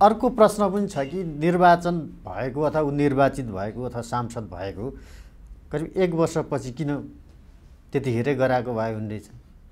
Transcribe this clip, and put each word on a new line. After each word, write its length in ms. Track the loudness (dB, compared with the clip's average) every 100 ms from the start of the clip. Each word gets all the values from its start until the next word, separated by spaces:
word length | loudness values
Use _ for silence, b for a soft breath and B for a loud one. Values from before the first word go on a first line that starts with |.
अर्को 260 | 6 6 0
प्रश्न 420 | 4 4 4 0
पनि 160 | 0 -2
छ 100 | -4
कि 260 | -4 -4
निर्वाचन 760 | -6 -2 0 6 6 6 4 -2
भएको 600 | -4 -12 -10 -6 -6 -2
अथवा 180 | 0 0
ऊ 100 | 0
निर्वाचित 540 | 2 2 4 2 2
भएको 400 | -6 -6 -6 -6
अथवा 160 | -8 -8
सांसद 400 | -4 -4 -4 -8
भएको 580 | -10 -8 -8 -8 -10 -10 b b b b -20 -20 -8
करिब 200 | -6 -4 0
एक 180 | 0
वर्षपछि 560 | 2 2 0 -2 -4 -6
किन 260 | -6 -4 -4 -6 -16 -20 -20 -20 -20 -20 -20 -4
त्यतिखेरै 420 | -2 0 0 0
गराएको 400 | 2 2 2 0
भए 200 | -2 -2
हुने 140 | -4 -6
रहेछ? 220 | -8 -12 -20 -20 -20 -18